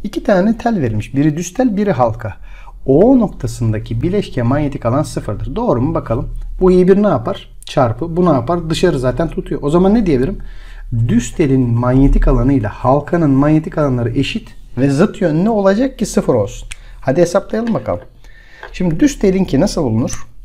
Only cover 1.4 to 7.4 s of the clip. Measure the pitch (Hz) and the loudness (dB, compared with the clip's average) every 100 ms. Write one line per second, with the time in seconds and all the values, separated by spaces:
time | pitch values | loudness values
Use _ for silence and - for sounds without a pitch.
1.4 | 175 - 254 196 202 131 120 110 104 - | -6 0 0 0 0 2 0 0 -10 -12
2.4 | - - - - - 139 220 269 208 - | -16 -16 -16 -8 2 4 6 4 2 -2
3.4 | 117 - 113 107 - 117 160 202 196 - | -8 -2 -2 -2 -4 -4 -2 -2 -2 -2
4.4 | 117 147 147 - 117 131 156 - - 104 | 0 0 -2 -2 -2 0 -2 -6 -6 -6
5.4 | 123 147 240 127 139 160 - 117 - - | -6 -2 0 0 0 -2 -2 -4 -4 -8
6.4 | - - 185 180 185 196 208 135 117 202 | -8 0 4 6 6 4 4 0 -2 -8